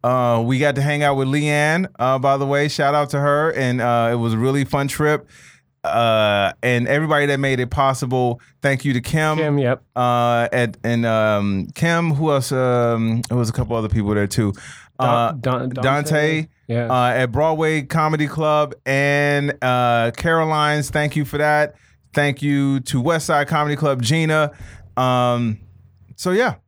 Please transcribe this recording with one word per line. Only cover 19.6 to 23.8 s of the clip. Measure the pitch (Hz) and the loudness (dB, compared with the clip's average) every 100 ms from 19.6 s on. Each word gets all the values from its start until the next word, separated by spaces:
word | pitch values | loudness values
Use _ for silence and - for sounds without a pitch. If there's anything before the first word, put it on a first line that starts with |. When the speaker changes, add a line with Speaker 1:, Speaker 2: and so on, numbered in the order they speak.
Speaker 1:
uh, | 127 123 123 120 117 - | 0 2 2 2 0 -2
Caroline's. | 170 165 160 156 147 151 139 | 0 0 0 0 0 0 -2
Thank | 156 147 156 | -2 -2 -2
you | |
for | 143 147 | -4 -2
that. | 151 151 151 - _ _ _ | 2 2 0 -4 _ _ _
Thank | - 147 139 | -2 -2 0
you | 143 139 139 139 | 0 0 0 -2
to | 127 135 | -2 -2
West | 127 165 - | 0 0 0
Side | 151 139 | 0 0
Comedy | 156 147 | -2 -2
Club, | 147 | 0